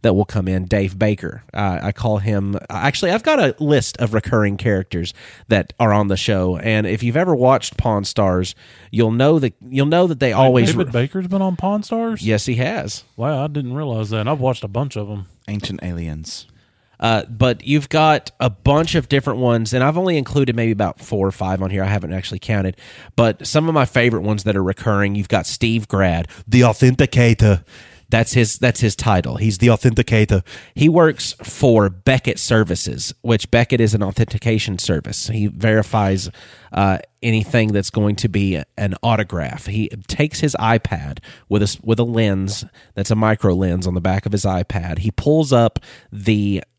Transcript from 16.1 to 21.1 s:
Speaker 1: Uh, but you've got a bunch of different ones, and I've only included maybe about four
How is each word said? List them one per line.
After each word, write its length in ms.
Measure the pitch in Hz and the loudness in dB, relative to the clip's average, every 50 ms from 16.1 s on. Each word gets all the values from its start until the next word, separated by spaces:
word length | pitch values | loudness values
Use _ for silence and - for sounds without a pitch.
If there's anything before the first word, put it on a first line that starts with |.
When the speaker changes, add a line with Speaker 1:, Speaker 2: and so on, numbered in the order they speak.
| 76 78 78 - - - - _ _ _ _ _ _ _ _ _ _ | -8 -10 -10 -12 -12 -14 -14 _ _ _ _ _ _ _ _ _ _
Speaker 1:
Uh, 260 | _ - 117 113 107 - | _ -2 0 0 0 -2
but 420 | - 120 107 127 127 120 - - | -6 -2 0 0 0 0 -2 -2
you've 220 | 120 143 151 139 - | 0 0 0 0 0
got 420 | - 156 156 160 151 139 - - _ _ | 0 2 4 4 4 2 -2 -8 _ _
a 100 | 127 127 | -2 -2
bunch 460 | 98 - - - 139 151 165 - - | -2 0 0 2 2 2 2 2 0
of 140 | 170 135 - | -2 0 0
different 300 | 139 139 - 147 117 120 | -2 0 0 -2 -2 0
ones, 340 | 127 123 117 113 113 104 123 | 2 2 2 2 0 0 0
and 100 | 127 127 | 0 2
I've 140 | 143 156 | 2 0
only 200 | 175 185 185 170 | 0 0 0 0
included 380 | 151 127 - - 143 139 127 120 | 0 -2 0 0 0 0 0 0
maybe 160 | 117 113 113 | 0 0 0
about 280 | 110 101 107 87 - - | 0 0 0 -2 -4 -8
four 260 | - - | -10 -6